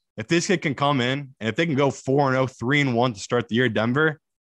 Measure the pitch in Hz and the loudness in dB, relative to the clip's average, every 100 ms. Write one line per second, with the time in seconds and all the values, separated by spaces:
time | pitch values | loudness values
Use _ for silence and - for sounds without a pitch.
0 | _ - - 170 170 175 160 127 143 139 | _ -12 -2 0 2 0 -2 -2 0 0
1 | 120 135 135 - 107 110 170 131 143 135 | 0 -2 -8 -8 -4 -2 0 2 0 0
2 | - 139 139 131 131 - 113 147 139 117 | -2 2 2 2 0 -4 0 2 2 2
3 | 127 101 - 120 117 113 127 107 113 131 | 0 -2 -2 -2 0 0 0 0 0 2
4 | 156 147 _ _ _ | 0 -2 _ _ _